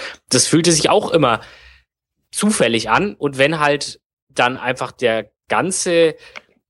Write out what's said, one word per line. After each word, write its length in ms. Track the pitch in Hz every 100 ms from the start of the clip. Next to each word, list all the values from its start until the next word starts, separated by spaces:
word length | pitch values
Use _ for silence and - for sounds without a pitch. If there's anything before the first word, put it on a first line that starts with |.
| - - -
das 180 | 131 -
fühlte 240 | 156 170
sich 180 | 160 -
auch 220 | 196 -
immer 280 | 165 127 113 - - - _ _ _ _ _ _
zufällig 600 | - 208 214 117 117 107
an 240 | 123 202
und 240 | - 143 131
wenn 200 | 139 160
halt 400 | 147 143 - - _ _ _
dann 280 | - 123 127
einfach 340 | 123 123 127
der 380 | - 120 113 107 _ -
ganze, 680 | 110 170 - 180 170 165 156 - - _ _